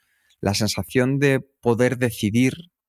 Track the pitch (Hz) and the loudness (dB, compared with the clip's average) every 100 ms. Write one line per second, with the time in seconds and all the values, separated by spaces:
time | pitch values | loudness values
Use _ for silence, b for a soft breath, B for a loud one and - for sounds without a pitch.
0 | _ _ _ - 95 98 104 - - 131 | _ _ _ -6 -4 -2 -2 -4 -2 0
1 | 127 139 143 135 - _ 120 117 123 127 | 0 2 2 0 -4 _ 0 2 2 0
2 | 123 - 104 117 127 165 - _ | -4 -2 -2 2 0 -2 -16 _